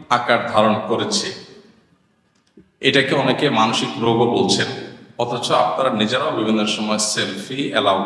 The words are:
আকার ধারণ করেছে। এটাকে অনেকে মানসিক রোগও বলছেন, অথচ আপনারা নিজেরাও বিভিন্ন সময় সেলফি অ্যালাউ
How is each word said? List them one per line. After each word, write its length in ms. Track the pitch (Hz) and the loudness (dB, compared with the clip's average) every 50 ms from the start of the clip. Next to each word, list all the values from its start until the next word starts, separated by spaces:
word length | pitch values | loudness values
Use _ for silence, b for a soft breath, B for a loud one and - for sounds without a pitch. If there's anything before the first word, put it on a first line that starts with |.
| - - | -2 0
আকার 400 | 127 120 - - 120 113 - - | 0 2 2 2 2 2 0 0
ধারণ 280 | - - 110 107 101 92 - - | 2 4 4 4 2 0 -2 -2
করেছে। 440 | 113 107 104 101 - - - - - - - - - - - - _ _ _ _ _ _ _ _ _ _ _ _ _ _ _ _ _ - - _ _ _ | -2 -2 -2 -2 -2 -2 -4 -6 -8 -12 -16 -20 -20 -20 -20 -20 _ _ _ _ _ _ _ _ _ _ _ _ _ _ _ _ _ -20 -20 _ _ _
এটাকে 340 | - 135 135 139 131 - 156 | 0 2 4 4 2 2 2
অনেকে 360 | 139 127 127 123 - 147 139 | 2 2 2 2 2 0 2
মানসিক 380 | 117 120 113 117 113 - 127 - - - | 2 2 2 2 0 -2 -2 -4 -4 -2
রোগও 300 | 117 117 110 117 120 - | 0 2 2 4 2 2
বলছেন, 360 | - - - - 98 - - - - - - - - - - - - - | 2 2 2 2 0 0 -2 -2 -6 -8 -12 -14 -16 -18 -20 -12 -6 -6
অথচ 340 | 120 120 123 117 - - | -4 -4 -4 -4 -2 0
আপনারা 380 | 160 123 - - - 135 135 131 | 2 2 2 2 0 0 0 0
নিজেরাও 400 | 117 107 107 - 123 104 98 104 | 0 0 0 0 0 -2 -2 -2
বিভিন্ন 360 | 98 113 107 110 110 107 107 | -2 -2 0 0 0 0 0
সময় 320 | 107 - - 107 107 107 104 | -2 -2 -4 -2 -2 -2 -2
সেলফি 720 | - - - - - 95 - - - - 131 139 135 - | -2 -2 -2 -4 -4 -4 -6 -10 -10 -8 -6 -6 -4 -2
অ্যালাউ 340 | - - - 139 - - - | -2 0 2 2 0 0 -2